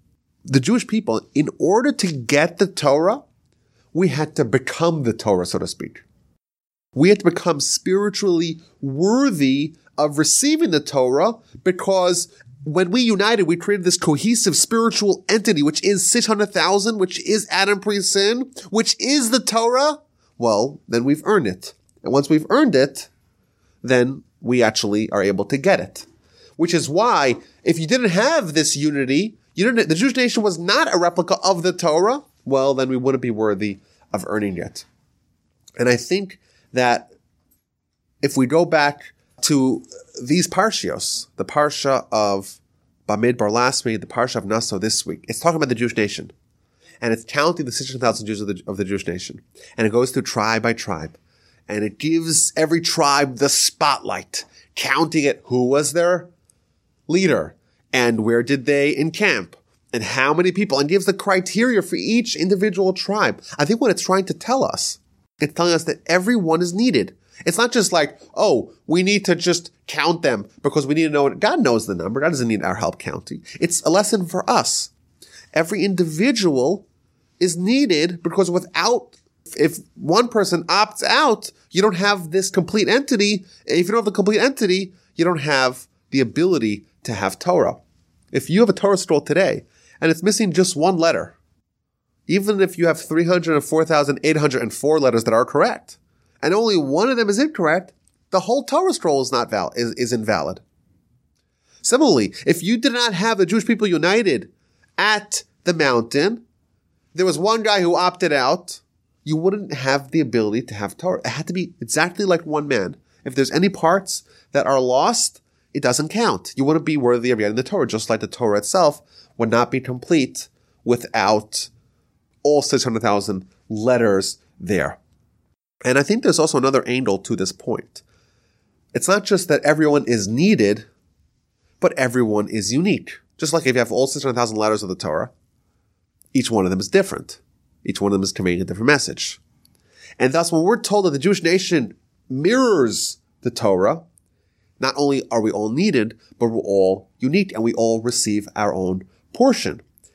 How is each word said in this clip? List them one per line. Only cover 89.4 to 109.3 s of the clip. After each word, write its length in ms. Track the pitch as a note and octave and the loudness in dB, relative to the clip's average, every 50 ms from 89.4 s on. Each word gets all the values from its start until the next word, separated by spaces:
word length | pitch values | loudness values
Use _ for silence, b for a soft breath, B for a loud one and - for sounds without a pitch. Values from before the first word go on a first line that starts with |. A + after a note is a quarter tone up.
| F#3+ D3 - - - b b b b b b b | 2 0 0 -4 -8 b b b b b b b
and 120 | D#3 E3 D#3+ | 0 0 0
it's 100 | E3 F3 | 2 0
missing 300 | G#3 G#3 - A3+ F#3+ D3+ | -2 0 2 0 0 2
just 240 | F3 F#3 F#3 - | 2 2 2 2
one 200 | C#3+ D#3 F#3 F#3+ | 0 0 0 2
letter, 400 | E3+ E3 E3 C#3+ F#2 D#2+ - _ _ _ _ _ _ _ _ _ _ _ _ _ _ _ _ _ _ _ - | 2 2 2 2 0 -4 -8 _ _ _ _ _ _ _ _ _ _ _ _ _ _ _ _ _ _ _ -2
even 320 | D#3+ G3+ G3 G#3 G#3+ G3 | -2 0 0 0 2 2
if 180 | F#3+ F3+ F#3 E3+ | 2 0 0 0
you 80 | E3+ | 0
have 140 | E3 D#3 D#3+ | 0 0 0
three 240 | - - D#3+ E3 E3+ | -4 -4 -2 0 2
hundred 300 | E3+ F3+ F3+ D#3+ E3 D#3 | 2 2 0 0 0 0
and 100 | D3 C#3+ | 0 0
four 200 | - - D#3+ D#3+ | 0 0 0 2
thousand 360 | D#3+ D#3+ D3 D3 C#3+ C#3+ - - | 2 2 2 2 2 -2 -2 0
eight 140 | D#3 D#3 | 0 0
hundred 260 | D3+ D3+ D3 B2+ B2 A#2 | 2 2 0 0 0 -4
and 100 | A2+ - | -4 -8
four 280 | - - D3 D#3 D#3 | -4 0 0 2 2
letters 240 | C#3 B2+ A2+ A2+ A2+ | 2 2 2 2 0
that 100 | - A2+ | 2 2
are 100 | A2+ B2 | 2 2
correct, 540 | - - C#3+ F3+ A#3+ - - _ - - _ _ _ _ _ _ _ _ - | 2 2 0 0 0 0 -6 _ -20 -20 _ _ _ _ _ _ _ _ -6
and 140 | - D#3 F#3 | -2 0 0
only 220 | G#3+ A#3 A3 G3+ | 2 2 2 2
one 340 | E3+ D3 C3+ C#3 E3 G#3+ C4 | 0 0 0 0 0 2 2
of 60 | C4 | 2
them 120 | A#3 A3+ G3+ | 0 0 0
is 120 | G3+ G#3+ | 2 0
incorrect, 520 | D4 D#4 D#4 - F3 D3+ D#3+ F#3 F#3 - _ _ _ _ _ _ _ - | 0 -2 0 -2 0 2 0 0 -2 -6 _ _ _ _ _ _ _ -2
the 100 | - F#3 | -2 -2
whole 220 | F3 - A3+ C#4+ - | 0 0 -2 -2 -2
Torah 300 | - C4+ D#4 F#4 F#4+ D4+ | 0 0 0 2 0 -2
scroll 280 | - - E3+ C#3+ C#3 | 0 0 0 0 0
is 120 | C3 B2 C3+ | 0 0 0
not 180 | A#2+ A#2 - | -2 -2 0
val-, 220 | A2 G2+ F2 - - | -2 -4 -4 -4 -4
is, 180 | - A#2+ A#2 F#2+ | -4 -4 -4 -2
is 180 | - B2 A2 B2 | -4 -4 -2 -2
invalid. 480 | A#2 A2 A2 G#2 E2+ C#2+ D#2 F#2+ - _ _ _ _ _ _ _ _ _ _ _ _ _ _ _ _ _ _ _ b b b b b b | -4 -2 0 -2 0 -2 -4 -8 -10 _ _ _ _ _ _ _ _ _ _ _ _ _ _ _ _ _ _ _ b b b b b b
Similarly, 520 | - A#3 C4 D#4 C4 E3+ B2 G#2 F2+ B B B | 0 2 4 4 6 6 4 2 0 B B B
if 160 | - E3 E3+ E3 | 0 0 0 2
you 140 | F#3 A#3+ | -2 -2
did 160 | A3+ A#3 C#4 A#3 | 0 0 0 0
not 220 | B3 A#3+ A#3 G3 | 0 -2 -2 0
have 240 | E3 G3+ A3+ A3+ G3 | 0 0 0 2 2
the 80 | F#3+ | 0
Jewish 200 | D#3+ G3+ A3+ - | 2 2 0 2
people 200 | - A#3 A3+ G#3+ G3+ | 0 0 0 2 0
united 640 | F3 D#3 D#3 F3+ G3 A3+ A#3 F#3+ C#3 A#2+ F3+ - _ _ _ _ _ _ _ _ - | 0 2 2 2 2 2 2 2 0 -2 -4 -8 _ _ _ _ _ _ _ _ -4
at 460 | - F#3+ G#3+ G#3+ G#3 G#3 - - - - _ _ _ - | 0 0 2 2 0 -2 -6 -10 -10 -10 _ _ _ -2
the 100 | F3+ F3 | -2 0
mountain, 680 | D#3+ D3+ C3+ B2 A#2+ A2+ A#2 - C#3 D#3 G3+ A#3 A#3 - _ _ _ _ _ _ _ _ _ _ _ _ _ - | 2 2 4 4 2 0 0 0 0 2 0 0 -4 -12 _ _ _ _ _ _ _ _ _ _ _ _ _ -4
there 120 | D3+ F#3 | -2 0
was 120 | F#3 D3+ D3 | 0 0 0
one 240 | F3+ G#3+ A3+ A3+ G#3 | 0 0 0 0 2
guy 180 | G#3+ G#3 G3 | 0 2 2
who 140 | F3 E3+ F3 | 2 2 2
opted 380 | D3+ F3+ F3+ F3+ - F#3 E3 D3 | 2 2 0 0 0 -2 0 2
out, 480 | C#3 B2+ B2+ D#3+ F#3 - - - - _ _ _ _ _ _ _ _ - | 2 2 2 0 -2 -4 -12 -18 -18 _ _ _ _ _ _ _ _ -8
you 140 | D3+ | -6